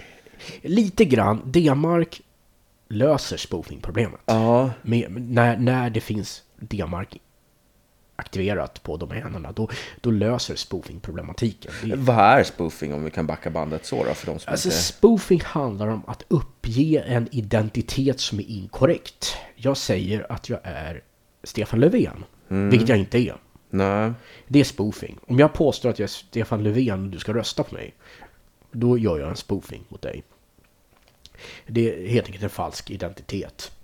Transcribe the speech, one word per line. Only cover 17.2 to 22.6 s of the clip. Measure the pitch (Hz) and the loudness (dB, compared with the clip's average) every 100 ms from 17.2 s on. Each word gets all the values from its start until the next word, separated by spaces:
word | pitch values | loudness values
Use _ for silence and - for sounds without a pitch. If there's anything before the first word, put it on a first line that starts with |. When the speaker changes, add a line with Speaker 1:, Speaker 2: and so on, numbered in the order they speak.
| 113 | 0
Speaker 1:
identitet | 127 104 113 107 120 - - 135 131 | -4 0 0 0 -2 -4 0 0 0
som | - 104 | -2 -6
är | 101 | -6
inkorrekt. | 107 92 - 135 170 - - - - - - | -8 -8 0 2 2 -4 -10 -8 -8 -12 -6
Jag | 127 135 | -2 -2
säger | - 95 92 104 - | 0 -2 0 -4 -4
att | - - | -8 -6
jag | 117 | -8
är | 92 - 151 160 - _ _ _ | -8 -10 -10 -12 -16 _ _ _
Stefan | - - 104 113 | -12 -6 -2 4
Löfven, | 151 233 156 92 - _ - | 4 4 0 -4 -16 _ -4
Speaker 2:
Mm. | 95 | 0